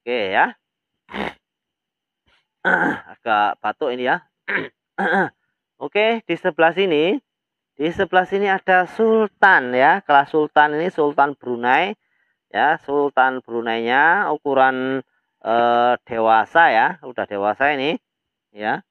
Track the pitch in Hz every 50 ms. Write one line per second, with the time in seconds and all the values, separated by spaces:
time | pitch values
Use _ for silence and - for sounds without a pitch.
0 | _ 117 123 123 104 95 95 113 156 233 233 _ _ _ _ _ _ _ _ _
1 | _ _ - - - - - _ _ _ _ _ _ _ _ _ _ _ _ _
2 | _ _ _ _ _ _ _ _ _ _ _ _ _ - - - - - - -
3 | - - - _ _ 120 110 104 104 104 - _ - 107 107 _ 151 139 120 127
4 | 123 127 156 175 - _ _ _ _ - 202 190 135 135 _ _ _ _ _ -
5 | 190 180 165 196 185 147 _ _ _ _ _ _ _ _ _ _ 131 147 _ 202
6 | 214 220 233 226 - _ 170 160 - 185 160 - 165 165 165 180 196 190 165 147
7 | 156 175 226 277 _ _ _ _ _ _ _ _ _ _ _ _ 143 165 170 -
8 | 196 175 - 185 185 180 196 196 202 202 190 190 _ - 185 185 180 170 - -
9 | 220 226 220 220 220 196 _ _ - 196 185 160 131 123 123 127 131 151 175 196
10 | - - 147 139 143 - - 156 151 147 _ 151 147 151 147 151 165 185 - -
11 | 151 147 147 - 139 143 143 _ - 123 123 117 120 123 131 147 180 196 214 _
12 | _ _ _ _ _ _ _ _ _ _ - 101 120 143 160 160 _ - 139 147
13 | 143 143 - - 131 131 127 127 - - 117 117 117 117 113 117 117 117 123 135
14 | 147 160 170 196 208 156 151 147 _ 147 139 135 131 131 131 131 127 131 131 135
15 | 127 _ _ _ _ _ _ _ - 110 113 117 120 120 120 120 120 123 123 -
16 | _ - 120 113 113 113 113 113 107 - - 165 170 156 120 110 123 147 185 180
17 | - 135 123 - 101 - 104 101 98 104 104 - 131 143 151 139 131 147 170 -
18 | _ _ _ _ _ _ _ _ _ _ _ 104 104 107 127 170 - _